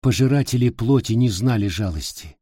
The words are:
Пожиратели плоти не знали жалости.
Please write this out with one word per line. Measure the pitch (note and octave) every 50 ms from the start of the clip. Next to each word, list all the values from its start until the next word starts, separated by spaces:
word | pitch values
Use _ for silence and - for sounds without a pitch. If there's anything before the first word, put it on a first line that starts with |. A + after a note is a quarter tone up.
Пожиратели | - C3+ A2 E2 C3 C3 C3+ C#3+ C3 - - B2 A#2+ B2
плоти | - - A2+ A#2 C#3 C3 - - A2+
не | A#2 B2+ B2
знали | G2+ F2 A2 C3 B2 G#2+ G2+ G2+
жалости. | E2+ E2 A2 F#2+ E2+ D#2+ D#2 - - - - D#2+ - _